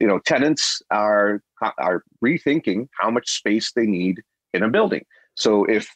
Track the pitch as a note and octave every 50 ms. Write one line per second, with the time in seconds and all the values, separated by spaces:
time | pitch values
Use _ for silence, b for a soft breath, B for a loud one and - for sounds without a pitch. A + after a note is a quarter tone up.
0 | - - F#2+ - - - D#3 B2 C#3 D3+ D3+ - - - - - - - - G#2
1 | G#2+ G#2+ G#2 G#2 G2+ G#2 G#2 G#2 - _ _ - A2+ - - - - F2+ F2+ F2+
2 | - _ _ _ A#2 B2 F3 D#3+ - C#3+ C#3+ E3 - A2 F#2 G#2 B2+ - - -
3 | G2 A2 A#2 A#2+ - - - - - G#2 G#2 A2+ - - - B2 A2+ G#2+ G2 F2
4 | F2+ F#2+ F2+ - - _ _ _ _ _ - F2+ A2 A2 B2 G#3+ G#3+ D3 F#2+ -
5 | - _ b b b b b - - A2+ G#2+ G2+ G2 - A2 G#2+ - - -